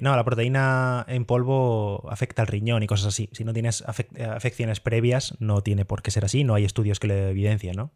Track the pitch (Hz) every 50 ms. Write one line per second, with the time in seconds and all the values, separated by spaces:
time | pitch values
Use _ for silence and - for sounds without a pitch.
0 | 120 139 139 123 113 120 123 113 117 123 135 135 135 131 131 127 127 127 123 123
1 | 117 - 127 123 117 - 120 123 123 127 135 135 131 120 113 110 104 101 101 -
2 | - - 104 - 123 - - - 113 104 104 101 107 117 117 113 107 101 107 98
3 | 98 104 98 - 110 - - - 113 113 113 113 113 117 110 - - - 107 -
4 | - - - - 117 113 107 113 - 123 - - 117 110 107 - - 120 117 117
5 | 117 120 123 131 - - - - 113 107 104 101 98 104 101 101 98 - 107 -
6 | - - 95 107 104 98 - 139 143 123 107 104 104 95 - - 107 104 101 -
7 | - 107 98 98 98 95 95 98 101 107 107 98 92 87 90 98 117 151 _